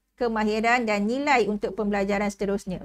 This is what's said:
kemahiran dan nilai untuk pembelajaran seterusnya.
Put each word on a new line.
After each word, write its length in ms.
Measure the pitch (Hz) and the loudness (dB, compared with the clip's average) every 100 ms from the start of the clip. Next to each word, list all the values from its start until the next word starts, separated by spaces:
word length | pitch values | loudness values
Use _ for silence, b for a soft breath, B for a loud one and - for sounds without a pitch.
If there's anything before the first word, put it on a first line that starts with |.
| _ - | _ -4
kemahiran 680 | 240 220 214 214 226 247 | -2 0 0 2 2 2
dan 240 | 226 208 202 | 2 0 0
nilai 400 | 254 294 262 208 | 0 2 2 2
untuk 300 | 208 208 190 | 0 -4 -2
pembelajaran 500 | 208 202 196 202 208 | -2 0 0 0 -2
seterusnya. 560 | - 196 196 - 180 | -2 -2 -2 -4 -8